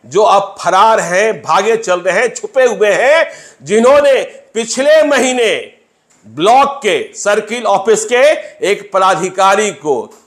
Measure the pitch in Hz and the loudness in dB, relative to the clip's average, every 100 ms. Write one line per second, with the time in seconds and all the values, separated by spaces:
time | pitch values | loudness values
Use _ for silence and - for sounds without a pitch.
0 | 117 160 214 196 196 - 175 185 220 220 | -4 0 2 2 0 -6 -2 2 2 2
1 | 170 180 220 185 120 165 202 226 220 180 | 0 0 -2 -4 -2 -2 0 -2 -2 -2
2 | 180 180 240 226 - 262 254 196 208 180 | -2 -2 -2 -6 -6 0 0 2 0 2
3 | 240 320 320 - - _ 139 208 240 285 | 2 2 0 -8 -20 _ -2 2 4 4
4 | 285 254 180 - _ 220 233 - 285 311 | 4 0 -2 -14 _ -8 -6 -2 2 4
5 | 302 277 254 254 220 143 107 _ _ _ | 4 0 0 0 -2 -2 -8 _ _ _
6 | _ _ 107 117 185 254 277 277 214 156 | _ _ -20 -2 2 4 2 -2 -4 -4
7 | 107 - 202 208 214 240 214 202 208 214 | -6 -8 -4 -4 -4 -6 -2 -2 0 -2
8 | 214 247 285 - - - 170 196 - 190 | 0 2 2 0 -6 -6 -4 -4 -4 0
9 | 190 175 185 185 190 196 208 147 156 127 | 0 0 -4 0 2 2 -2 -4 -4 -4
10 | 107 - | -6 -18